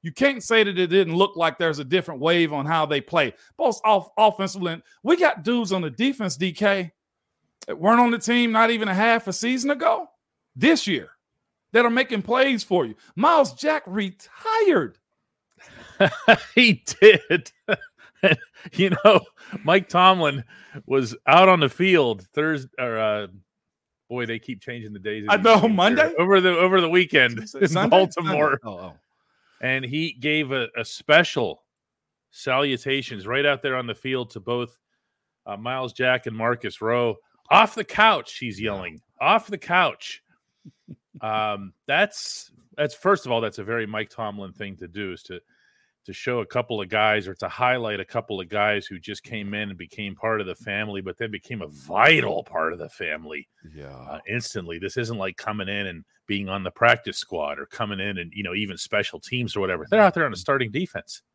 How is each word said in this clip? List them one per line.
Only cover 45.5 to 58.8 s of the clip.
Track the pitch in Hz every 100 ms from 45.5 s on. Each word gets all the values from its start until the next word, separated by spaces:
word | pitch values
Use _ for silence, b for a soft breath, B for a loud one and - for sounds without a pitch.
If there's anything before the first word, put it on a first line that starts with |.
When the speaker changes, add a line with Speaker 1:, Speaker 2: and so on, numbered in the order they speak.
| _ _ _ _ _
Speaker 2:
to | -
show | 95 - 123
a | 104
couple | 123 120 110
of | 92
guys | 107 107 107 95
or |
to | 95 92
highlight | - 123 127 113 104
a |
couple | 95 117 - 98
of | 90
guys | 104 104 104 -
who | 92
just | 82 101
came | - 107 101
in | 104 104
and | 87
became | 85 - 104
part | 98 113 110
of | 92
the |
family, | 87 - 101 107 98
but | 92 90
then | 117
became | 104 _ 117
a | 78
vital | 73 69 92 131 156 113 -
part | - - 80
of | 85
the | 82
family, | - 90 78 78 76 71 _ 80
Speaker 1:
Yeah. | 76 69
Speaker 2:
uh, | 65 65 76 -
instantly. | 117 117 107 85 82
This | 95 -
isn't | 113 113
like | 95 92
coming | - 107 98
in | 101 98
and | 85 - _ _
being | 101 98
on | 98
the | 92
practice | - 120 120 - -
squad | - 87 73 73
or |
coming | 71 - 107 101
in | 98 95
and, | 85
you | 95
know, | 98
even | 92 104
special | 85